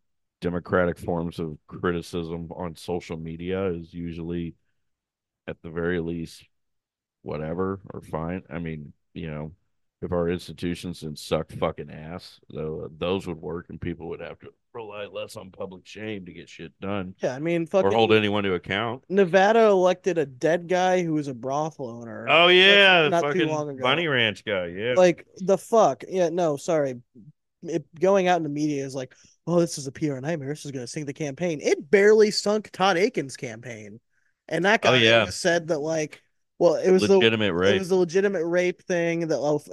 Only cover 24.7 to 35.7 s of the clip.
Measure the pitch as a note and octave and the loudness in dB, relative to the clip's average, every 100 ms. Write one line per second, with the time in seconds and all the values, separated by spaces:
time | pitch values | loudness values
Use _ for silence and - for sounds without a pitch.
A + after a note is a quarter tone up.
24.7 | F2 A2+ B2+ F3+ E3 - - F#3 F#3+ - | -6 -2 4 4 2 -6 -10 -2 -2 2
25.7 | A3+ F3+ B2+ - F#3 E3+ E3+ E3 C#3+ - | 4 4 2 -6 -2 -2 0 -2 -2 -2
26.7 | D#3+ C#3 B2 - B2 G#2+ _ _ _ E3+ | -2 -2 -6 -14 -20 -20 _ _ _ -8
27.7 | E3 - D#3 F3+ G3+ F#3 F3 D#3 C#3+ D3+ | -6 -8 -2 2 4 4 2 0 -2 -2
28.7 | C#3+ C3+ C3+ C3 _ _ _ - F3 E3+ | -2 -6 -10 -12 _ _ _ -2 0 0
29.7 | - C#3 - D#3 C3 C#3 E3 C3+ D3+ D3 | -2 -10 -6 -6 -4 -6 -6 -6 -10 -10
30.7 | C3 A#2+ D#3+ C#3+ C3 D3+ C3+ F3 D3+ A#3+ | -12 -10 -10 -10 -8 -8 -4 -4 -2 -2
31.7 | F#4+ F#3 G3+ G#3 A3 G#3+ - G3+ G#3+ G3+ | -2 2 4 6 6 6 2 -2 -2 -4
32.7 | - F#3+ E3+ G#3 G3 C#3 - B2+ A2 B2 | 0 2 2 0 -2 -8 -10 -12 -12 -14
33.7 | A2 G#2+ G#2+ _ _ _ _ - E3 F3+ | -14 -16 -20 _ _ _ _ -8 -2 2
34.7 | A3 - B2+ A2+ A2+ G2 - F3+ E3+ D#3+ | 2 4 6 6 6 4 0 0 0 0